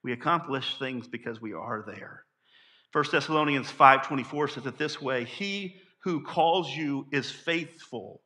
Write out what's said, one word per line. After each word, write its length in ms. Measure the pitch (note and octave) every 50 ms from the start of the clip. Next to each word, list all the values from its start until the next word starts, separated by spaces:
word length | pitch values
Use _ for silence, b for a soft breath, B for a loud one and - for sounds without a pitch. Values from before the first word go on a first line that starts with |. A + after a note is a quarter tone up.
| -
We 80 | B2+
accomplish 680 | B2 B2 - D3+ E3+ E3 E3+ D3 C3+ C3+ B2+ - - -
things 280 | C#3 C3 C3 B2 A2+
because 320 | - - A#2 - A#2+ A2+ G#2+
we 140 | A#2 G#2+ G2
are 300 | D#2+ F#2+ A#2 A#2 G#2+ G#2
there. 380 | G#2 G#2+ G2 G2 - - - - _ _ b b b b b b b b b b b
First 220 | - D3+ C#3+ D3 -
Thessalonians 580 | D#3 - - D#3 D3+ D3+ D3 C#3+ C3+ C#3+ -
five 340 | - - D3+ C3+ C3+ C3+ -
twenty-four 440 | - D3 C3+ A#2+ - D3 D3 D3 C#3
says 160 | - B2+ B2
it 120 | C#3+ -
this 240 | - D3+ D3+ D3+ -
way, 220 | C#3+ C3 C3 B2 A#2+
"He 540 | A#2 - - G3+ G3+ G3 - F#2+ - F3+ B B B B B
who 240 | - F#3 E3+ D#3 -
calls 520 | - - F3 D#3+ E3 E3+ F#3+ E3+ C#3 C3+
you 300 | D#3 D#3 C#3+ C#3+ C3+ C#3 C#3
is 180 | D3 C#3 A#2+ -
faithful. 920 | - - - E3 E3 E3+ E3 - - - - - - - - G#2 - C#3 _